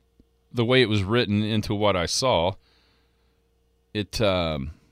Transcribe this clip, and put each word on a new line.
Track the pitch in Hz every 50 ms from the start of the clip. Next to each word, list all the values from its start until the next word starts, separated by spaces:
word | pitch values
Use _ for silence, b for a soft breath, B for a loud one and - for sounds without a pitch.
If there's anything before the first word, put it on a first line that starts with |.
| _ _ _ _ _ _ _ _ _ _
the | - 120 113
way | 117 127 131
it | 123 101
was | 110 104
written | 92 92 117 123 120 95 104 104
into | 107 107 113 107 - - 104
what | 101 104 101 95
I | 90 82
saw, | - - - 131 127 107 85 82 92 - - _ _ _ _ _ _ _ _ _ _ _ _ _ _ _ _ _ _ _ _ _ _ _ _ _ _
it, | - 107 98 - - -
um, | 110 98 92 90 85 80 78 71 65 73 b b b b